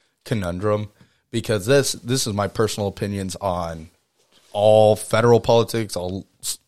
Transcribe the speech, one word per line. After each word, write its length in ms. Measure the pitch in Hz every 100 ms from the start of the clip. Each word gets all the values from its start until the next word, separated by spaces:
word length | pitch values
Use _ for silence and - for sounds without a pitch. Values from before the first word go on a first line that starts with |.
| _ _
conundrum, 680 | - 110 90 90 104 104 104 _ _ _ _
because 340 | 117 113 107 98
this, 260 | 139 -
this 340 | - 117 131 -
is 60 |
my 120 | 101 98
personal 420 | - 110 - 101
opinions 460 | - 101 101 95 92
on 500 | 98 87 85 82 80 _ _ _ _ _ _
all 420 | 104 107 110 107
federal 460 | 107 - 110 120 117
politics, 560 | 120 117 113 113 104 90
all 280 | 90 95 - _
s-, 180 | - -